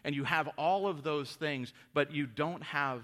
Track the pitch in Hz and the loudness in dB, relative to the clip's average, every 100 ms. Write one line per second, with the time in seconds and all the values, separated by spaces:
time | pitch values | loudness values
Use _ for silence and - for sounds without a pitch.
0 | 147 143 135 165 147 - 156 196 196 156 | -4 -2 2 2 0 0 2 4 2 0
1 | 151 147 135 - 156 135 123 - - 147 | -2 -2 -4 -4 -4 -2 -6 -10 -2 2
2 | 147 151 135 113 156 180 151 147 139 123 | 2 0 -4 -2 -2 -2 -4 0 0 -2